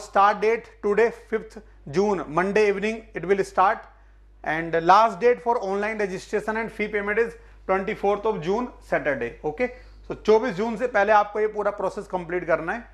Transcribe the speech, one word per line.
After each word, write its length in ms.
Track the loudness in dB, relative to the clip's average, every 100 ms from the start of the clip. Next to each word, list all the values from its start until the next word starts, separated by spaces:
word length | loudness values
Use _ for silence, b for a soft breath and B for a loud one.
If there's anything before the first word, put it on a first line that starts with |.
start 360 | 0 2 4 4
date 280 | 0 0 -4 -6
today 260 | -2 2 2 0 -6
fifth 280 | -6 -6 -18 -20 b -6 0
June, 260 | 0 0 -2 0
Monday 260 | 2 2 2
evening 260 | 2 -2 -6 -10
it 120 | -6 0
will 140 | 0
start 400 | 0 2 2 2 -6 b b b b _
and 300 | -6 -4 -2 2
last 380 | 6 6 6 4
date 220 | 2 2
for 120 | 0 -2
online 420 | -2 -2 -2 -2
registration 560 | -4 -6 -6 -4 -2 -4
and 160 | -4
fee 160 | -6 -4
payment 320 | -4 -2 0
is 160 | -2 -4 b b -2
twenty 280 | -2 -2
fourth 320 | -2 0 0 0
of 100 | -2 -2
June, 200 | -2 -4 -10 -4
Saturday। 420 | -2 -2 -2 -4 -6
ओके, 240 | -8 -4 -6 B B B -14
so 60 | -4 4
चौबीस 280 | 4 4
जून 220 | -2 -4 -2
से 100 | -2
पहले 260 | 2 4
आपको 280 | 4 4 0
ये 60 | -2
पूरा 240 | -2 -4 -4
प्रोसेस 280 | -6 -6 -6
कंप्लीट 400 | -8 -4 -4 0
करना 260 | 0 0
है 120 | -8 -10